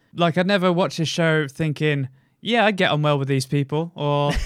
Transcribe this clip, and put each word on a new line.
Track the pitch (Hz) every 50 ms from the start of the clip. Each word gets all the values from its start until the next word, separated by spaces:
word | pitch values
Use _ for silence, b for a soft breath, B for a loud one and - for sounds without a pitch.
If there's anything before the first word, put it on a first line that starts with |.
| B B B
like, | 160 170 170 156 180
I'd | 180
never | 185 202 196 175 185 175
watch | 170 190 - - -
a | 165
show | 139 - - 170 165 156 156 151 139
thinking, | 131 - 165 156 143 - 156 151 147 143 135 127 b b b b b b
"Yeah, | - 196 226 240 202
I | 214 214
get | 185 185 -
on | - 151 147
well | 147 147 143
with | 139 131
these | 139 135 131
people," | - - 143 139 135 147 151 165 170 -
or, | - 147 147 143 143 143 143 147 - -